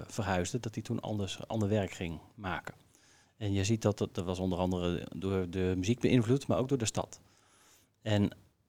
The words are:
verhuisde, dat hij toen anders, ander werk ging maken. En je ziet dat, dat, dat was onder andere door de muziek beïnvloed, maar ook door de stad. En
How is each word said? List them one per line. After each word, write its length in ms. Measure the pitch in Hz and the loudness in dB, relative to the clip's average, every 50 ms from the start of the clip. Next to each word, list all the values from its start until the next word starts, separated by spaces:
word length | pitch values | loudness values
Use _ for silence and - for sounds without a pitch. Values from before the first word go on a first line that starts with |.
| 80 | -8
verhuisde, 540 | - - - 107 98 95 90 87 - - 123 | -8 -6 -4 -2 0 0 0 0 0 -2 -4
dat 140 | - 113 107 | -6 -4 -6
hij 80 | - 110 | -8 -6
toen 180 | - 117 117 | -4 -6 -4
anders, 460 | - - 110 104 101 92 - - - | -4 -4 -4 -4 -4 -4 -6 -10 -8
ander 220 | - - 110 107 98 | -6 -2 0 2 2
werk 220 | 107 107 98 90 | 4 2 2 0
ging 300 | - - 95 85 82 - - - _ | -4 -6 -6 -6 -6 -8 -12 -16 _
maken. 400 | - 104 92 85 78 - - - - - _ _ _ _ _ _ _ _ _ _ | -10 -6 -6 -6 -6 -6 -10 -16 -16 -20 _ _ _ _ _ _ _ _ _ _
En 160 | _ 113 101 98 | _ -4 -2 0
je 120 | 98 95 | 0 2
ziet 180 | 98 117 110 - | 2 0 2 4
dat, 160 | 107 101 - | 2 2 2
dat, 160 | 110 - - | -2 -4 -4
dat 100 | - 90 | -6 -4
was 140 | 87 92 87 | -4 -2 0
onder 200 | 92 95 90 85 | 0 0 0 2
andere 480 | 90 90 92 90 87 87 90 - - - - | 2 0 2 2 0 0 0 -2 -4 -8 -10
door 340 | - 90 95 98 95 92 87 | -6 -4 -2 0 0 -2 -2
de 220 | 87 95 92 92 95 | -2 0 0 0 0
muziek 240 | 92 92 95 120 131 | 0 2 0 0 2
beïnvloed, 460 | - - 98 127 113 110 127 143 - | 4 4 6 6 6 4 2 2 2
maar 120 | - 104 85 | 2 2 2
ook 100 | 127 127 | 2 2
door 100 | 139 127 | 0 0
de 60 | 113 | 0
stad. 360 | - - - - - - - - _ _ _ _ _ _ _ _ - - - _ _ _ _ _ | -2 -2 -2 -4 -4 -8 -18 -20 _ _ _ _ _ _ _ _ -20 -20 -20 _ _ _ _ _
En 340 | 110 104 104 101 - - - - _ _ _ _ | 2 4 4 4 4 2 -4 -16 _ _ _ _